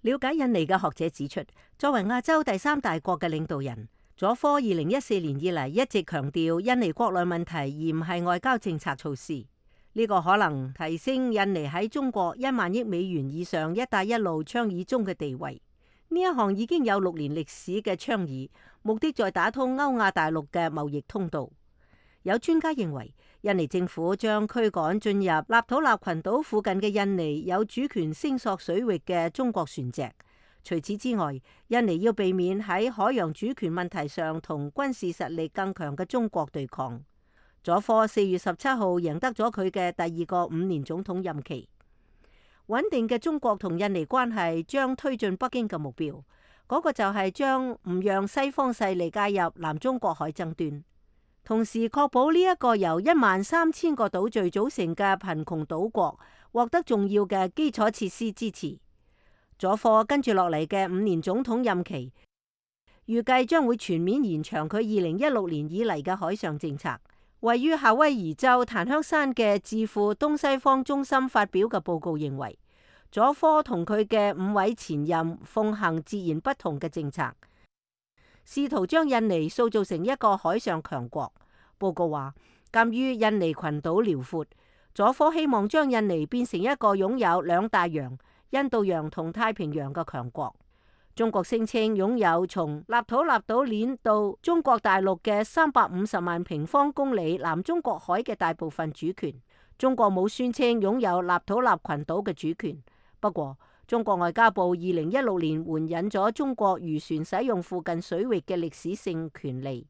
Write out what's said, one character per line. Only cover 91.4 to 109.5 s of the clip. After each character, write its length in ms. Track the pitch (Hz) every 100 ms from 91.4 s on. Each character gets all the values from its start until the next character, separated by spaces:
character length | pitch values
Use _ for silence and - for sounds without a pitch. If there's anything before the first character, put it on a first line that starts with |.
聲 220 | 175 226
稱 160 | 220 240 220 208
擁 220 | 190 247
有 280 | 185 165 180
從 380 | 196 160 147 165
納 140 | 240
土 140 | 233 240
納 160 | 320 233 -
島 180 | 226
鏈 320 | 269 208 233 262
到 340 | 226 214 202 -
中 180 | - 339
國 180 | 277 233
大 220 | 214 190
陸 180 | 190 180
嘅 200 | - 208
三 300 | 214 - 320
百 140 | 254 214
五 180 | 180
十 160 | 208 196
萬 240 | 175 170
平 220 | 180 151 156
方 260 | 285 285
公 240 | 285 277 226
里 220 | 160 175
南 240 | 170 160
中 180 | 190 339
國 180 | 269 165
海 240 | - 180
嘅 140 | 247 214
大 160 | 170
部 160 | 165 165
分 240 | - 160
主 180 | - 156
權。 260 | 185 151 131 _ _ _ -
中 180 | 262 247
國 160 | 214
冇 160 | 185 196
宣 240 | - 247
稱 260 | 240 247 233
擁 220 | 190 247
有 220 | 214 180
納 180 | 180 175 -
土 160 | 208
納 160 | 247 175 -
群 180 | 147
島 180 | 147 170
嘅 120 | 208
主 200 | 151 156 170
權。 200 | 175 147 - _ _ _
不 120 | 185
過， 280 | 175 143 131 _ _ -
中 180 | 233
國 120 | 220 185
外 140 | 175
交 200 | 170 226
部 220 | 202 180
二 20 |
零 360 | 180 180 170 160
一 60 | 254
六 220 | 254 185
年 260 | 165 156
援 240 | 165 156 160 170
引 60 | 202
咗 200 | 208 208
中 220 | 226 277
國 240 | 240 202 185
漁 220 | 170 151
船 240 | - 156
使 220 | 160 190 254
用 160 | 196
附 200 | 170 180
近 200 | 165 170
水 180 | - 175
域 180 | 247 202
嘅 180 | - 180
歷 160 | 170
史 200 | - 165
性 360 | 202 - 160 160 -
權 220 | 147